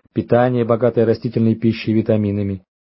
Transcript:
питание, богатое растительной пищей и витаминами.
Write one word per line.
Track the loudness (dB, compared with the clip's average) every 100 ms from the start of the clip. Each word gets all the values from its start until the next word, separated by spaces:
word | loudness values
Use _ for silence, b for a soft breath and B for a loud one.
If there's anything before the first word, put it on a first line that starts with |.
| _
питание, | -6 0 2 2 0 0
богатое | 0 0 2 2
растительной | 0 -2 0 0 0
пищей | 0 -2 -2
и |
витаминами. | 0 0 0 0 -2 -4 -8 _ _ _